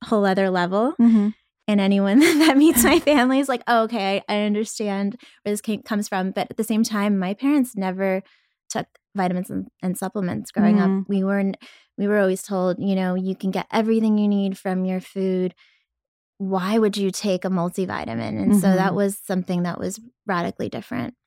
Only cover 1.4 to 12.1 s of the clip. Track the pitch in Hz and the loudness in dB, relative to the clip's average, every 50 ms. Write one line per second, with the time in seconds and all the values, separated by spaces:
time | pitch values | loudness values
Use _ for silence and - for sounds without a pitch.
1.4 | _ _ _ _ - - 208 202 190 196 196 196 196 196 202 269 311 339 330 294 | _ _ _ _ -4 0 0 2 2 2 2 2 2 4 6 6 6 6 6 4
2.4 | 320 311 269 277 302 330 269 240 233 294 294 330 - 285 302 277 247 254 262 269 | 4 6 6 6 6 6 6 6 4 4 4 4 4 4 4 4 4 4 2 0
3.4 | 285 269 254 240 - - 240 226 220 220 240 214 196 196 196 202 - - 208 208 | 0 0 -2 -4 0 0 2 2 2 0 -2 -2 -2 0 -2 -2 -2 -2 -2 0
4.4 | 208 208 208 208 226 - - - 220 208 196 196 202 202 - - - - _ _ | 0 0 0 -2 -2 -4 -6 -6 -4 -4 -2 -2 -2 -4 -4 -6 -18 -20 _ _
5.4 | - 208 208 202 - 226 214 - - - 220 202 208 - 208 190 185 190 - 196 | -6 -6 -6 -4 -4 -6 -6 -6 -4 -4 -4 -4 -4 -4 -4 -4 -4 -4 -4 -4
6.4 | - - - - 214 - 220 214 226 226 214 208 202 208 202 190 180 185 208 - | -6 -6 -4 -8 -4 -2 0 0 0 0 0 -2 0 0 0 0 0 -4 -4 -2
7.4 | 269 277 302 285 247 247 - 196 190 185 185 185 196 190 190 190 190 _ _ _ | 0 2 2 2 2 0 -2 -6 -4 -4 -4 -2 -2 -2 -2 -2 -4 _ _ _
8.4 | _ _ _ _ _ - - 220 - _ _ _ _ _ - 202 185 180 180 180 | _ _ _ _ _ -10 -10 -10 -10 _ _ _ _ _ -6 -2 -2 -2 -2 -2
9.4 | 190 - - 190 190 - _ - - 185 175 - 190 190 - 208 185 175 - - | -6 -6 -8 -10 -10 -10 _ -8 -6 -6 -4 -4 -6 -8 -6 -4 -4 -4 -4 -6
10.4 | - - - - 202 208 214 202 196 190 190 196 190 - 202 190 190 196 202 202 | -8 -8 -2 2 2 4 4 4 4 2 2 0 -2 -2 -2 -2 0 0 0 0
11.4 | 196 196 185 - - - - _ _ _ _ - 202 202 | 0 -2 -4 -6 -12 -20 -20 _ _ _ _ -4 -2 0